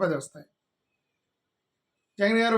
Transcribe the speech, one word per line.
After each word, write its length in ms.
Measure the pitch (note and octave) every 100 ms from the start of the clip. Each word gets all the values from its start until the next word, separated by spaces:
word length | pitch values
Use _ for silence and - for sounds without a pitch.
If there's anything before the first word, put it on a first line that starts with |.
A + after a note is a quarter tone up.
పది 120 | F#3 C#3+
వస్తాయి, 260 | - - - _ _ _ _ _ _ _ _ _ _ _ _ _ _ _ _ -
జగన్ 240 | G3+ A3+
గారి 120 | A#3